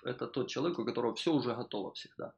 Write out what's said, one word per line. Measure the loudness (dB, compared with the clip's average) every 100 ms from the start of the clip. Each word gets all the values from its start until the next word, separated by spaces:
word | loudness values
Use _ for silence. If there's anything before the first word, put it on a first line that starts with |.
Это | -6 -4 -2
тот | 0 0
человек, | 0 0 0
у |
которого | 0 2 0
все | 2 4
уже | 4 4
готово | -2 -4 -4 -4
всегда. | -8 -12 -10 -10